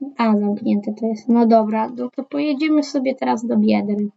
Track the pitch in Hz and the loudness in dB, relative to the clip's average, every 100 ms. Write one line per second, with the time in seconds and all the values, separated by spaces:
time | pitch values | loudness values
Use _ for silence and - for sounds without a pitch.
0 | 277 - 226 208 208 208 214 202 214 214 | -12 -2 2 2 0 -2 0 -2 -2 -4
1 | 226 220 - 233 226 226 214 220 233 247 | -4 -4 0 2 6 4 4 -2 -4 -6
2 | 247 - 269 285 302 277 311 302 294 285 | -10 -8 -8 -4 -2 -2 2 0 0 -2
3 | 254 254 254 233 233 220 214 208 202 208 | -2 -2 -2 -2 0 2 2 2 0 -4
4 | 202 | -4